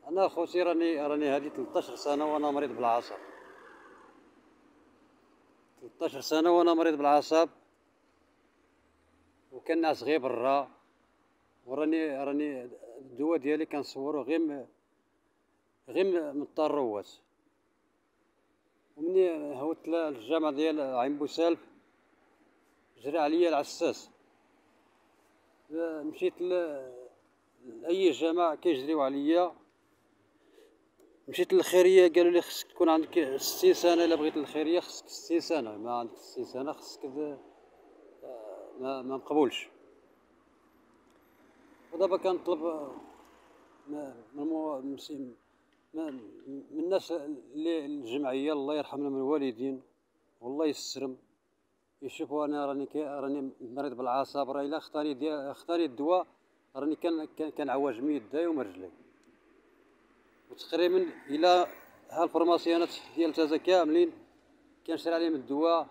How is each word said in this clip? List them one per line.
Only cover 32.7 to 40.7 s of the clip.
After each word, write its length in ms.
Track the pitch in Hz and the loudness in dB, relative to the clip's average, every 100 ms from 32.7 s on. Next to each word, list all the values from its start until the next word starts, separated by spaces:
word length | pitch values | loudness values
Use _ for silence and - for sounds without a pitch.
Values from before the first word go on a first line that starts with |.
تكون 160 | - 165 | 2 4
عندك 480 | 160 151 175 139 135 | 4 2 0 0 -2
ستين 380 | - - 185 | -4 4 4
سنة، 300 | 175 175 170 | 6 4 4
إلا 100 | 170 | 4
بغيت 220 | 165 151 156 | 2 0 -2
الخيرية 440 | 139 151 156 170 | -4 -4 0 0
خصك 280 | - - - | -2 -16 -16
ستين 320 | - - 165 | -16 -2 -2
سنة، 360 | - 160 113 104 | 0 -2 -2 -8
ما 220 | 113 120 | -6 -4
عندك 180 | 117 - | -6 -12
ستين 280 | - - | -16 -10
سنة 280 | 117 127 139 | -8 -6 -6
خصك 300 | 147 - - | -8 -14 -14
ت-، 360 | 143 131 151 135 - - - _ - - - - 135 123 107 98 101 104 | -10 -8 -8 -10 -18 -20 -20 _ -20 -20 -20 -20 -18 -16 -16 -16 -16 -10
ما، 220 | 131 135 | -8 -8
ما 140 | 127 131 | -8 -10
نقبولش". 520 | - 151 135 - - - - _ _ _ _ _ _ _ _ | 0 4 4 2 -12 -18 -20 _ _ _ _ _ _ _ _